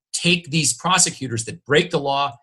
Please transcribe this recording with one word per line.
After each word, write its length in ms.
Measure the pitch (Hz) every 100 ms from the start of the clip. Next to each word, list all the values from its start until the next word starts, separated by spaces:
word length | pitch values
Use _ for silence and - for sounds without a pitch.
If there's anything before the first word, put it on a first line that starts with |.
| _
take 380 | - 170 180 151
these 220 | 160 143
prosecutors 680 | - 175 185 - - 131 117 -
that 180 | 85
break 260 | - 147 175
the 80 | 160
law 380 | 139 139 143 -